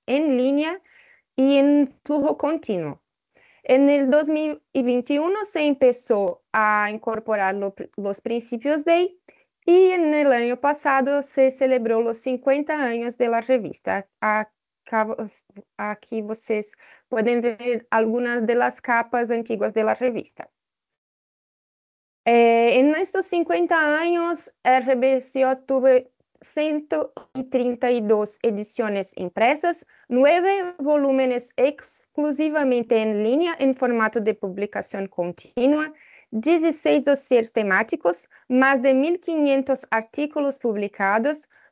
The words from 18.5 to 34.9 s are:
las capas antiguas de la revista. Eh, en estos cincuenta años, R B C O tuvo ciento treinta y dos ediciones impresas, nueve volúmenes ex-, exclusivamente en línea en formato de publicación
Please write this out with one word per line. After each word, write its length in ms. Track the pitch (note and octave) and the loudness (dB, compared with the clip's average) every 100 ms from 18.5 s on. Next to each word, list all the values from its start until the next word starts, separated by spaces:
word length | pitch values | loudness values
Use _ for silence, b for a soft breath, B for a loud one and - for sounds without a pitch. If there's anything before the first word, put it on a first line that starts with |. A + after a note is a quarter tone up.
| A#3+ | 0
las 260 | B3 B3+ | 0 -2
capas 500 | - A#3 A#3 B3 A#3 | -2 -2 -2 -4 -2
antiguas 420 | A#3 A3+ G#3 G#3+ | -4 -4 -4 -2
de 100 | A3 G#3+ | 0 -2
la 100 | G#3+ | 0
revista. 540 | B3 A3 - - - _ _ _ _ _ _ _ _ _ _ _ _ _ _ _ _ _ - | -2 -4 -10 -18 -20 _ _ _ _ _ _ _ _ _ _ _ _ _ _ _ _ _ 2
Eh, 540 | A#3 A#3 A#3 A#3 B3 | 4 6 4 4 4
en 140 | C#4+ D#4 | 2 2
estos 300 | F#4+ F#4+ - | -2 -4 -2
cincuenta 720 | F4 E4 E4+ F4 E4 D4+ D4+ | -2 0 0 0 0 2 0
años, 540 | E4+ F4 E4+ D#4 - _ | 0 0 -2 -6 -10 _
R 320 | - B3+ A#3+ B3+ | 0 2 2 0
B 260 | C4 C4 | 2 0
C 240 | C4 C4 C4 | -2 -2 -2
O 120 | C4 | -2
tuvo 300 | - C4 C4 B3+ B3+ _ _ _ | -2 2 4 4 2 _ _ _
ciento 720 | - D4+ D4+ D4+ D4+ D#4 - - - C4 C4 | -10 -4 -2 -4 -4 -6 -6 -10 -14 -12 -4
treinta 420 | B3+ B3 A#3+ B3 | -2 -2 -2 -2
y 100 | A#3+ | 0
dos 360 | G#3 G#3+ G#3 - | 0 0 -2 -4
ediciones 720 | A#3 G#3 G#3+ - G#3+ G3 F#3+ - | -4 -4 -6 -6 -4 -4 -8 -10
impresas, 720 | F3+ - A#3 D4+ E4+ E4+ _ b b | -10 0 0 2 -2 -4 _ b b
nueve 640 | B3 C#4+ F4 F#4 G4 F4+ F4 | 2 4 4 2 -2 -4 -6
volúmenes 680 | C#4+ D4 C#4 C4 C4 A#3+ A#3+ - | -2 0 2 0 0 -4 -8 -2
ex-, 460 | C4+ D4 - _ _ | -2 -2 -16 _ _
exclusivamente 880 | - D4+ C#4+ D#4 D4+ C#4 A#3+ A#3 A3+ | -6 -4 -2 -2 -2 0 0 0 0
en 220 | A3 G#3 | 0 -2
línea 320 | G#3+ C#4+ F4 D#4+ | 0 0 -2 0
en 160 | C4+ | -2
formato 460 | C4 B3 A#3 A3 A#3 | 0 -2 0 0 0
de 160 | G#3+ G#3 | -4 -4
publicación 720 | G3 G3 G3+ G3+ - | -8 -8 -8 -8 -10